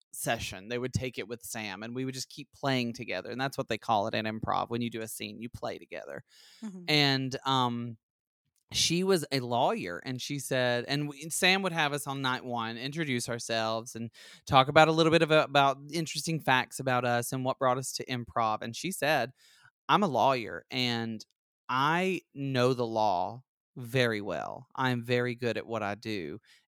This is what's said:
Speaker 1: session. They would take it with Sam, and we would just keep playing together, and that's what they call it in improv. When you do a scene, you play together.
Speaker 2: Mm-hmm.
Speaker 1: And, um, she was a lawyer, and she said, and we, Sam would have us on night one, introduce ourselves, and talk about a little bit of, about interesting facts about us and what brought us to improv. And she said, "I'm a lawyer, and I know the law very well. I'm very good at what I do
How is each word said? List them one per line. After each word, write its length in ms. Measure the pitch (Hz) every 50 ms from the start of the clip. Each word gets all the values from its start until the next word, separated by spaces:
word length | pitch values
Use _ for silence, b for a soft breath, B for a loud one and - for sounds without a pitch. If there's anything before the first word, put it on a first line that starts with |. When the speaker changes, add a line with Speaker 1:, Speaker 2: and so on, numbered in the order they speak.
| _ _ -
Speaker 1:
session. 560 | - - 139 117 110 - - 104 95 95 107
They 100 | 123 123
would 140 | 123 127 123
take 260 | - 131 131 123 131
it 80 | 104 98
with 160 | 120 113 -
Sam, 400 | - - 113 107 104 95 95 107
and 120 | 117 120
we 100 | 127 131
would 100 | 131 131
just 140 | 131 123 -
keep 220 | - - 143 - _
playing 400 | - - 139 131 127 120 117 117
together, 380 | - 120 101 95 92 92 -
and 100 | 117 120
that's 160 | 131 139 - -
what 120 | 127 -
they 80 | 113 104
call 280 | - - 117 104 98 113
it 80 | 110
in 100 | 110 107
improv. 440 | 110 110 110 - - 98 95 95 -
When 120 | 117 120
you 80 | 120 117
do 100 | 113 113
a 60 | 110 110
scene, 300 | - - 110 104 104 113
you 80 | 113 120
play 280 | - - - 117 92 -
together. 440 | - - - 76 53 67 71 - B B B B B B B B B
Speaker 2:
Mm-hmm. 220 | 214 185 190 180 165
Speaker 1:
And, 500 | 151 151 143 139 135 135 135 131 127 - -
um, 520 | 135 135 131 127 120 120 120 120 117 113 - _ _ _ _ _ _ _ _ _ _ _ _ _ _
she 320 | - - - - 160 175 185
was 200 | 190 196 170 147 -
a 80 | - 139
lawyer, 640 | 123 120 120 117 135 170 226 226 131 90 87 85 -
and 160 | 131 127 127
she 200 | - - 147 143
said, 460 | 131 - 139 131 127 123 123 120 117 -
and 200 | 139 147 151 147
we, 220 | 143 139 147 165
Sam 320 | - - 190 180 185 196
would 100 | 196 185 165
have 200 | 165 156 143 143
us 140 | 147 - 143
on 140 | 135 139 135
night 200 | 127 127 123 -
one, 320 | 127 120 117 113 113 117 117
introduce 520 | 120 135 143 165 160 147 127 120 117 -
ourselves, 680 | 120 117 - - 117 113 110 110 113 113 113 120 -
and 140 | 113 117 113 B B B B B B B -
talk 200 | - 135 131 139
about 200 | 147 160 156 156
a 40 |
little 200 | 160 160 165 160
bit 100 | 156 170
of, 80 | 160 151
about 480 | 156 156 139 127 139 143 139 139 135 139 143 147
interesting 480 | 147 170 165 - - 156 - - 165 156
facts 400 | - - 131 127 120 - - -
about 260 | 139 131 127 123 123
us 260 | 123 120 120 120 -
and 140 | - 131 127
what 140 | 127 127 -
brought 180 | 135 127 123 131
us 160 | 131 - -
to 120 | - 127 -
improv. 560 | 127 123 117 - - 117 117 110 107 107 -
And 120 | 113 110
she 160 | - - 175
said, 400 | 190 - - 143 160 139 117 127 b b b b b b b b b _ _ -
"I'm 140 | 143 175 208
a 40 | 180
lawyer, 580 | 131 113 107 135 135 127 110 90 87 85 - _
and 540 | - 127 127 123 117 117 117 113 113 107 - - _ _ _ _ _ _ _ -
I 520 | 123 127 139 151 160 175 185 190 185 151 - _ -
know 400 | 143 139 139 131 127 123 127 131
the 140 | 120 123 113
law 560 | 113 110 107 107 95 87 92 98 110 123 - _ _ _ _ _ _
very 460 | - 123 117 113 131 123 117 110 104
well. 460 | 101 101 85 71 52 50 50 - 135 - -
I'm 280 | - 131 127 123 120 117
very 320 | 120 123 123 123 123 120
good 220 | 120 123 117 110 110
at 100 | - -
what 160 | 113 110 107
I 120 | 101 101
do 440 | 101 - 113 110 101 82 73 82 110 b b b b b